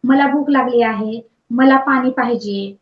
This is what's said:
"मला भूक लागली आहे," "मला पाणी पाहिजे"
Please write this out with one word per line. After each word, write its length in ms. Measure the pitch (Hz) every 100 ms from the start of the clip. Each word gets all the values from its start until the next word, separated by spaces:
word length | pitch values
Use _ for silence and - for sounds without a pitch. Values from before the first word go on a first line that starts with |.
"मला 220 | 247 277 277
भूक 240 | 294 285
लागली 320 | 269 247 240
आहे," 460 | 226 208 220 226 - _ _
"मला 260 | 240 269 262
पाणी 340 | 277 262 254
पाहिजे" 680 | 254 240 240 208 196 196 202